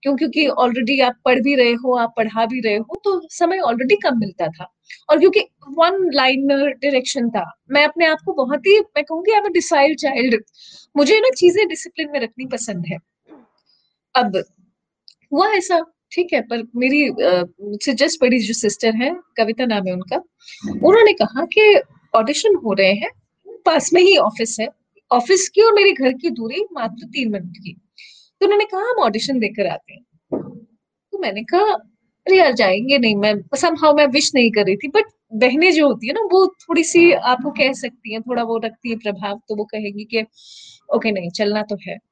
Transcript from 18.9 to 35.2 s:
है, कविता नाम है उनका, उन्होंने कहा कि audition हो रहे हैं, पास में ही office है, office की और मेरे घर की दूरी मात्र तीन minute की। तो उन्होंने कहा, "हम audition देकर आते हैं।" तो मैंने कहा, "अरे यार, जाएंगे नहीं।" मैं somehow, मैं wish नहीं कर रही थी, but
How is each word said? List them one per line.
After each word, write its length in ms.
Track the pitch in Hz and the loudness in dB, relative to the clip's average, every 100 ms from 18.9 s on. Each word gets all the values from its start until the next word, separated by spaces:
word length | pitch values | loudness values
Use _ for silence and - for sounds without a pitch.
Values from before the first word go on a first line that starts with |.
है, 220 | 220 254 359 _ - | -2 -4 -6 _ -4
कविता 300 | 220 226 247 | -4 -2 -2
नाम 200 | 208 185 | -2 -4
है 60 | |
उनका, 240 | 185 185 285 - _ - - 208 | -8 -6 -8 -8 _ -20 -14 -10
उन्होंने 420 | 202 311 427 427 | 0 4 6 6
कहा 340 | 381 208 247 330 | 4 -2 -2 -2
कि 340 | - 427 403 - _ _ | 4 6 4 2 _ _
audition 400 | 226 220 294 427 | 0 0 0 2
हो 180 | 392 220 | 0 0
रहे 200 | 202 190 | 2 2
हैं, 180 | 208 330 - _ _ 392 | 2 -4 -12 _ _ -20
पास 440 | 453 - 320 - | -4 0 0 2
में 100 | 349 | 4
ही 140 | 370 349 | 6 4
office 440 | 208 220 226 - | 2 -2 -8 -6
है, 80 | 226 _ _ _ _ | -8 _ _ _ _
office 360 | 247 240 370 370 | 0 2 0 2
की 140 | - | 4
और 120 | 453 | 4
मेरे 180 | 415 403 | 6 4
घर 200 | 254 262 | 2 -2
की 180 | 254 330 | -2 -6
दूरी 360 | 233 226 302 403 | -6 -8 -8 -8
मात्र 340 | 320 226 233 240 | -8 -10 -10 -12
तीन 240 | 285 233 | -6 -6
minute 260 | 202 180 170 | -6 -10 -16
की। 240 | - - _ _ - _ _ _ | -18 -20 _ _ -20 _ _ _
तो 60 | 392 | 0
उन्होंने 180 | 415 | 2
कहा, 160 | 415 381 | 0 -4
"हम 220 | 453 466 | -4 0
audition 360 | 262 208 254 262 | 0 -2 -4 -4
देकर 280 | 208 214 185 | -4 -4 -6
आते 280 | - _ | -6 _
हैं।" 80 | 196 _ _ _ 349 - - - _ _ _ _ | -20 _ _ _ -10 -10 -18 -20 _ _ _ _
तो 60 | 403 | -8
मैंने 240 | 294 196 | -6 -6
कहा, 320 | 233 349 427 370 _ _ _ _ - | -2 0 0 -2 _ _ _ _ 2
"अरे 120 | 381 | 4
यार, 140 | 320 | 4
जाएंगे 460 | 240 202 190 254 277 | 4 0 0 0 2
नहीं।" 180 | 233 202 | 2 0
मैं 180 | 208 | 0
somehow, 640 | 208 - 277 349 320 311 294 | -2 -4 -2 -2 2 4 6
मैं 100 | 285 | 4
wish 280 | 269 294 | 2 0
नहीं 160 | 269 233 | 2 2
कर 140 | 214 | 2
रही 120 | 190 196 | 0 -2
थी, 140 | 285 | 0
but 140 | 415 440 _ | 0 0 _